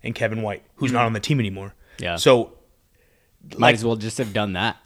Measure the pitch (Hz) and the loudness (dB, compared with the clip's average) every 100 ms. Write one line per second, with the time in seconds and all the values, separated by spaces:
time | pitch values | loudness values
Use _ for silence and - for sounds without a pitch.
0 | 113 - 113 110 107 98 _ - 135 123 | -10 -4 -4 -2 -6 -8 _ -6 -2 2
1 | 113 107 - 139 104 98 98 - _ - | 0 0 0 0 0 -4 -12 -18 _ -10
2 | 87 85 143 120 - - _ _ _ _ | -8 2 6 6 4 -10 _ _ _ _
3 | _ _ _ _ - - 151 113 117 113 | _ _ _ _ -16 2 2 4 0 -2
4 | 110 - 113 104 104 90 110 - | -4 -6 -4 -2 -4 -2 -4 -6